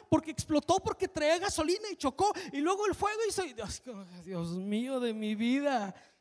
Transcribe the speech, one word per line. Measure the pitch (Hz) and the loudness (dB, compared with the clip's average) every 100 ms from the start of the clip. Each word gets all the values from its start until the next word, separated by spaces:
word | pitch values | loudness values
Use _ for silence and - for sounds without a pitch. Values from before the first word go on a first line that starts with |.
| - | 2
Porque | 311 320 | 2 2
explotó | - - 294 - 370 | -6 0 2 4 2
porque | 440 - 381 | 2 -2 -2
traía | 320 302 339 | 2 4 4
gasolina | 392 - 311 392 427 | 2 0 0 0 -2
y | 349 | -4
chocó, | 277 - 403 381 320 | -2 2 0 0 -6
y | 277 | -2
luego | 320 392 415 | 0 2 0
el | - | 0
fuego | 403 427 440 | 0 0 -2
hizo", | 392 339 | -2 -4
y | |
Dios, | 226 208 - 254 196 180 180 175 | -6 -10 -10 -12 -14 -14 -16 -8
Dios | 180 170 | -4 -4
mío | 180 202 214 254 262 | -4 -2 -2 -2 -2
de | 240 | -2
mi | 220 214 208 | -2 -2 0
vida, | 233 269 285 247 196 - - _ | 2 2 2 0 -2 -8 -18 _